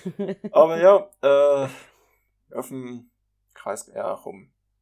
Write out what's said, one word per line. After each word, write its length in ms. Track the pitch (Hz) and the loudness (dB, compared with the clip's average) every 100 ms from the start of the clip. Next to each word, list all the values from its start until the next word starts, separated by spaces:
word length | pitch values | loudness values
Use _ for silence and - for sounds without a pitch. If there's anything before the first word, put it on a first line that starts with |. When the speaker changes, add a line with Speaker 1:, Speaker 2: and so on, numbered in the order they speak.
| 190 170 | -12 -10
Speaker 1:
<laughs> 340 | 196 170 208 | -10 -10 -2
Speaker 2:
Aber 260 | 151 160 165 | 2 4 4
ja, 280 | 180 196 196 - | 4 4 2 -4
äh, 460 | 139 139 143 139 135 - - _ _ _ _ _ _ 120 | 0 2 2 0 -4 -10 -20 _ _ _ _ _ _ -14
auf 120 | 127 | -12
dem, 420 | 135 127 120 120 _ _ _ _ - | -14 -16 -18 -20 _ _ _ _ -18
ich 100 | - | -14
weiss, 240 | 104 - | -12 -12
ja, 240 | 104 101 98 | -12 -10 -10
komm. 280 | - 98 - _ _ _ | -14 -20 -20 _ _ _